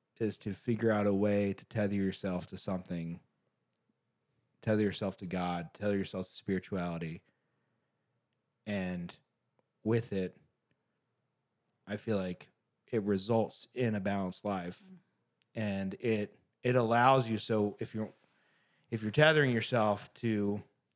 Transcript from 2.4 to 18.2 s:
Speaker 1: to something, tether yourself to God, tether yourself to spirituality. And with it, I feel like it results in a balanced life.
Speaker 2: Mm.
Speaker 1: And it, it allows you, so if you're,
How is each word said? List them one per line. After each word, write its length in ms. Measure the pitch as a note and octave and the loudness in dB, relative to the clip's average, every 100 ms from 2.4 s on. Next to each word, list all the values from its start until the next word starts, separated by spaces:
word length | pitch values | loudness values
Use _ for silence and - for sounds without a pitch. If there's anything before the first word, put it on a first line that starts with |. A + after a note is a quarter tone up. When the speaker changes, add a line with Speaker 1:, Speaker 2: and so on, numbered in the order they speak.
| D#2 | -6
Speaker 1:
to 100 | F#2 | -8
something, 640 | - F#2 - F2 E2 E2+ - _ _ _ _ _ _ _ _ _ _ _ _ _ | -6 -6 -6 -8 -6 -10 -16 _ _ _ _ _ _ _ _ _ _ _ _ _
tether 200 | - G#2+ | 0 2
yourself 340 | G#2 - G2 - | 2 0 -4 -6
to 80 | F2+ | -6
God, 480 | F2+ F2+ F2 E2 | -4 -2 -4 -6
tether 220 | - G#2 G2+ | -4 -2 0
yourself 300 | F#2+ F#2+ F#2 | -2 -6 -8
to 80 | - | -10
spirituality. 880 | - F#2 - F#2+ F2 E2+ E2 E2+ - _ _ _ _ _ _ _ _ _ _ _ _ _ - | -4 -4 -2 -4 -4 -4 -8 -10 -16 _ _ _ _ _ _ _ _ _ _ _ _ _ -6
And 500 | G2+ F#2 F2+ F2 - _ _ _ _ _ _ G#2+ | -4 -2 -4 -8 -14 _ _ _ _ _ _ 0
with 260 | A#2 A#2 | 0 0
it, 240 | G2 F2+ - _ _ _ _ _ _ _ _ _ _ _ _ _ _ - | -4 -4 -8 _ _ _ _ _ _ _ _ _ _ _ _ _ _ -10
I 80 | G#2 | -6
feel 220 | - G#2 | -2 -2
like 320 | F#2 F2+ - _ _ _ _ | -2 -6 -12 _ _ _ _
it 100 | A#2 | -2
results 640 | G2+ G2 G2 A#2 G#2 - - | 2 0 2 2 0 -4 -10
in 220 | B2 A#2+ G#2 | -2 0 0
a 60 | |
balanced 420 | F#2+ G2 F#2 - | -2 -2 -2 -4
life. 400 | G#2 F#2+ F2+ - F#2 | -4 -4 -6 -12 -18
Speaker 2:
Mm. 120 | F#2 _ _ _ _ _ - | -20 _ _ _ _ _ -4
Speaker 1:
And 380 | G#2+ G2 F#2+ G2 | -2 -2 -4 -4
it, 340 | A#2+ G#2+ G#2 - _ _ | 0 0 -2 -10 _ _
it 120 | B2 B2 | 0 2
allows 540 | A2+ A#2 B2+ C3+ A2+ | 4 6 6 6 4
you, 80 | G#2+ | -2
so 400 | - A2 G#2 - | 0 2 2 -2
if 160 | A2+ A2 | -8 -6
you're, 160 | G#2+ - | -8 -10